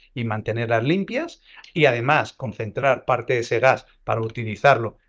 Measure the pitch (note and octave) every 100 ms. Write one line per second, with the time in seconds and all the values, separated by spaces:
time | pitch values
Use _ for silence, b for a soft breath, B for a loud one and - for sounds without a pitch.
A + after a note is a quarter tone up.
0 | b B2 A#2 G#2+ G#2 A2+ A#2 A2+ B2+ F#3
1 | F#3+ B3 E4 - B B B - C#3+ A#2+
2 | B2 D3+ G#2+ - A#2 G2 G#2+ B2+ C3+ B2
3 | - A#2+ A#2 B2 A2+ A#2 C3 A2+ - b
4 | - A2 A2+ B2 A2 G2+ C#3+ A#2+ A2 -